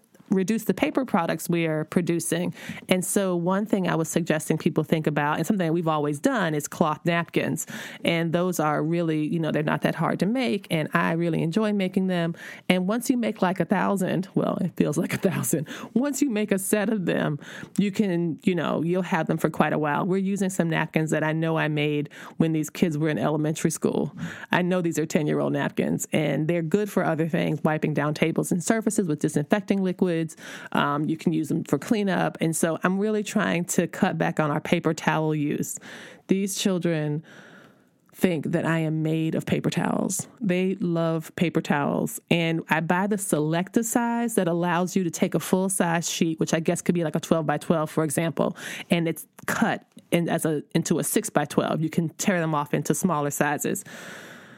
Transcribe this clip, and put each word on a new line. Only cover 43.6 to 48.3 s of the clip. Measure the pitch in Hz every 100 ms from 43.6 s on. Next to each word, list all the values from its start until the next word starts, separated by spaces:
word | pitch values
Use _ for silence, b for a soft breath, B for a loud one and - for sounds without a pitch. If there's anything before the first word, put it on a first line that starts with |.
| 190 -
size | 233 247 233 233 233 226
that | 175
allows | 170 175 170 180 196
you |
to | 175
take | - 175 170
a |
full | - 185 190
size | - 175 165 160
sheet, | - 170 160
which | 156
I | 160
guess | 165 -
could | - 175
be, |
like, | 160 160
a |
twelve-by-twelve, | - 165 147 147 - 170 151
for | - 156
example, | - 165